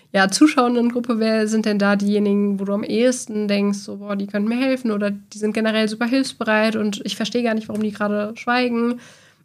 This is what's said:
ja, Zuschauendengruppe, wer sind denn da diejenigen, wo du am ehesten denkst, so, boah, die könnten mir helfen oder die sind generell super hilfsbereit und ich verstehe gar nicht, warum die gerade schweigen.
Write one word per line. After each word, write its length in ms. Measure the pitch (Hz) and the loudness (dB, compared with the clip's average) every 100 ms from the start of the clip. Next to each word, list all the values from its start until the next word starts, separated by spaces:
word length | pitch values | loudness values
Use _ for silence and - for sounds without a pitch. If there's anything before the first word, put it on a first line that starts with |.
| _ | _
ja, 160 | 196 190 | 0 2
Zuschauendengruppe, 880 | 190 302 269 247 240 240 240 240 220 | 6 6 6 2 2 0 0 -2 0
wer 280 | 220 220 214 | 2 2 2
sind 180 | 220 214 | 0 0
denn 120 | 208 | 2
da 180 | 202 202 | 2 2
diejenigen, 640 | 202 208 208 202 202 196 | 2 2 2 2 2 0
wo 60 | 196 | -2
du 80 | |
am 100 | 202 | -2
ehesten 640 | 220 208 247 247 - 214 208 | 0 2 2 2 -4 -4 0
denkst, 320 | 202 202 202 | 0 0 -2
so, 180 | 208 202 | -6 -12
boah, 180 | 202 202 | -8 -6
die 120 | 202 | -4
könnten 220 | 208 208 | -2 -2
mir 100 | 240 | 0
helfen 300 | 269 262 240 | 0 0 -2
oder 220 | 208 208 | -2 -2
die 260 | 202 - 208 | -4 -10 -6
sind 160 | 214 | -4
generell 340 | 214 220 220 220 | 0 0 0 0
super 160 | 214 233 | -2 0
hilfsbereit 680 | 269 262 - 220 214 220 220 | 0 0 -4 0 2 2 0
und 260 | 214 202 | -2 -4
ich 120 | - - | -6 -6
verstehe 260 | 214 240 | -4 -2
gar 100 | 240 | 0
nicht, 140 | 220 214 | -2 -4
warum 160 | 208 | -4
die 80 | 214 | -4
gerade 420 | 208 208 208 208 233 | -2 -2 -2 -4 -6
schweigen. 640 | - 240 247 233 233 240 - - - _ | -2 0 0 0 0 -2 -10 -20 -20 _